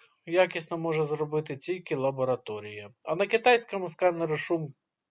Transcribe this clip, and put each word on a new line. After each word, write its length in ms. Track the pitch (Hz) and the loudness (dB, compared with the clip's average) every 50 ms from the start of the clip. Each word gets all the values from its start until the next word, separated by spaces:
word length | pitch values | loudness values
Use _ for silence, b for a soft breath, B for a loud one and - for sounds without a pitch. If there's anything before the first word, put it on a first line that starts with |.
| - _ _ _ - | -16 _ _ _ -10
якісно 520 | - 165 180 185 175 180 175 160 - 180 165 | -2 4 4 4 4 2 -6 -6 -4 -6 -2
може 260 | 165 165 160 156 156 | -2 0 0 0 0
зробити 520 | 147 151 147 156 147 151 156 156 - 143 | 0 0 -2 -2 -2 -2 -2 -2 -2 -6
тільки 400 | 135 - - 180 180 180 - 160 | -8 -4 -6 -6 -6 -4 -4 -2
лабораторія. 1000 | 135 131 135 135 135 131 127 127 120 - - 107 104 107 107 107 104 104 101 - _ - | 0 0 0 0 0 0 0 0 -2 -2 -6 -8 -8 -8 -10 -12 -12 -14 -14 -18 _ -6
А 120 | - 156 | -4 -2
на 120 | 175 202 | 0 0
китайському 640 | 196 226 226 226 247 247 233 233 - - 202 185 170 | 0 2 2 6 6 6 6 4 0 -6 -6 -6 -6
сканері 460 | 160 - 185 180 170 165 165 160 156 | -4 2 2 2 2 2 0 0 0
шум, 380 | 147 - - 175 165 160 135 - _ _ _ _ _ _ _ | 0 0 0 0 0 -2 -4 -10 _ _ _ _ _ _ _